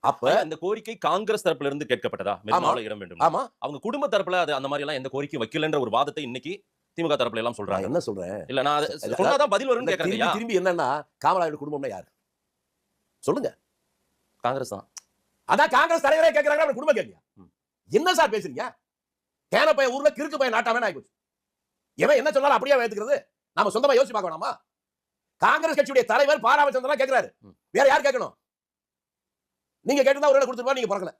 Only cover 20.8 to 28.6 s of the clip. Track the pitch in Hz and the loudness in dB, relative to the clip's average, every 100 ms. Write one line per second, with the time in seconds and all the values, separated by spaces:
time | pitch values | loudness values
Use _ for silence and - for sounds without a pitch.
20.8 | 220 139 - _ _ _ _ _ _ _ | -2 -6 -16 _ _ _ _ _ _ _
21.8 | _ - 220 285 285 269 277 233 262 269 | _ -2 2 4 2 2 2 2 4 2
22.8 | 233 208 220 285 - _ _ - 202 208 | 2 -4 -2 -4 -4 _ _ -2 0 4
23.8 | 285 247 247 214 185 160 208 - _ _ | 4 4 2 0 -4 -4 -6 -8 _ _
24.8 | _ _ _ _ _ _ 202 294 320 285 | _ _ _ _ _ _ 2 2 2 0
25.8 | 277 262 240 226 285 294 220 294 285 254 | 2 2 2 2 4 2 4 4 2 0
26.8 | 254 294 269 254 196 _ 104 _ _ 190 | -2 0 2 0 -2 _ -20 _ _ 2
27.8 | 269 294 277 254 160 _ _ _ | 4 4 2 -2 -4 _ _ _